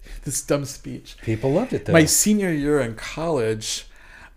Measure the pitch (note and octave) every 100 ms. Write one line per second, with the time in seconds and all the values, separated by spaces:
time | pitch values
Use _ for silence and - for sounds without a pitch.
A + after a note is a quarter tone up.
0 | - - - C3+ - C#3+ C#3 - - B2+
1 | - - - A2 C3+ D3+ B3+ - - E3
2 | D3+ - G#3 G#3+ F#3+ D#3 C#3+ D3 A#2+ G#2+
3 | - - E3 D3+ A2 A2 G#2+ - - -
4 | - - -